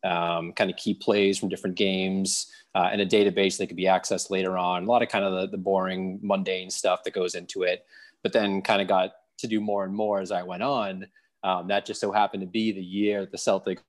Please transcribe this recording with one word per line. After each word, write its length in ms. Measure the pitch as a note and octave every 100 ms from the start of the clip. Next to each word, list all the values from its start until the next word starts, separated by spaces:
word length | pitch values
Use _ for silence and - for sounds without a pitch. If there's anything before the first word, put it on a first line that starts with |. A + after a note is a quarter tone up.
um, 520 | F#2+ F2 E2+ E2+ E2+
kind 160 | - G2
of 80 | F#2
key 160 | -
plays 440 | G2+ - G#2 G2 G2
from 120 | G2
different 260 | F#2+ G2+ F2+
games, 720 | G2+ F#2+ F#2+ F#2+ F#2+ - - - _
uh, 140 | F#2+ F2+
in 100 | G2+
a 40 |
database 540 | G2 G#2+ G2+ F2+ G2 -
that 80 | F#2+
could 100 | F2
be 80 |
accessed 460 | F#2 F#2 - F#2+ -
later 260 | F#2+ F#2 F#2
on. 280 | F2+ F2+
A 20 | F#2
lot 160 | A#2+
of 80 | A#2
kind 160 | G#2+ G2
of 80 |
the, 120 | F#2 G2
the 100 | G2
boring, 640 | F#2+ F#2+ F#2 F#2 F#2+ F#2+
mundane 480 | G#2+ G2 F#2+ F#2 F#2
stuff 340 | - G2 F#2
that 80 | -
goes 220 | G2 F2+
into 280 | F2 F2 -
it, 220 | F2+ F2+ _ - - _
but 100 | G#2
then 300 | A#2 G#2 G2
kind 180 | F#2+ G#2
of 80 | F#2+
got 240 | F#2+ F#2 - _ -
to 100 | A#2
do 140 | A2
more 240 | G#2+ G2+
and 100 | F#2+
more 260 | G2+ G#2+ G2+
as 120 | F#2
I 100 | F#2+
went 200 | F2+ F2+
on. 440 | B2 C#3 G2+ F#2+ F#2 _ _ _
Um, 240 | F#2+ F#2 F2
that 160 | G2+
just 160 | - G#2
so 120 | G#2+
happened 280 | G#2 G2+ G2+
to 60 | F#2
be 260 | G2 A2
the 100 | F#2+
year 440 | F2+ G2 G#2 G#2 G2
the 100 | F#2+
Celtics 460 | - G2 F#3+ F#2